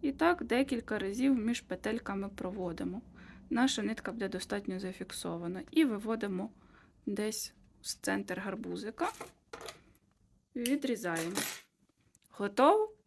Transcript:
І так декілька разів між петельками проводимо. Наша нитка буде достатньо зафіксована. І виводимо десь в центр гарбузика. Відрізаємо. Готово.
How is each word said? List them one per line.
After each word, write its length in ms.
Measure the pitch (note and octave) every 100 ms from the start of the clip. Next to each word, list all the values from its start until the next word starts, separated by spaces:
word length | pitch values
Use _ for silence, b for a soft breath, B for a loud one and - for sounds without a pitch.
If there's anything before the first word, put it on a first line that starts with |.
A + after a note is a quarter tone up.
І 120 | D4
так 320 | C4+ E4 F4
декілька 540 | A#3 A#3+ C4+ A#3+ - G#3+
разів 400 | G3 G#3+ C4+ C4
між 220 | A3 A#3+
петельками 680 | - F3+ - A#3 - G3 G3
проводимо. 760 | G3 F#3 G3+ F3+ E3 F#3 F#3+ - B B B -
Наша 320 | A#3 C4 -
нитка 300 | G#3 A3 -
буде 160 | A#3 F#3+
достатньо 520 | F3+ - G3+ G3+ F#3+
зафіксована. 800 | F#3+ F#3+ F#3 - F3 E3+ F3 F#3 -
І 140 | D#4+
виводимо 640 | D4+ G#3 G#3+ A3+ G#3 F#3 G#3+ b b b b _ -
десь 480 | G3+ G#3+ G#3+ - - - _
в 40 | -
центр 540 | - G3+ G3 G3 F#3
гарбузика. 680 | G3 G3 F3+ F3 G3+ - F4 - - - _ - - - - - _ _ _ _ _ B3
Відрізаємо. 800 | A#3+ D4 C4+ A#3 F3 E3 E3 F#3 - - - _ _ _ _ _ _
Готово. 640 | - G3+ G3+ C#4 G#4+ G#4+ -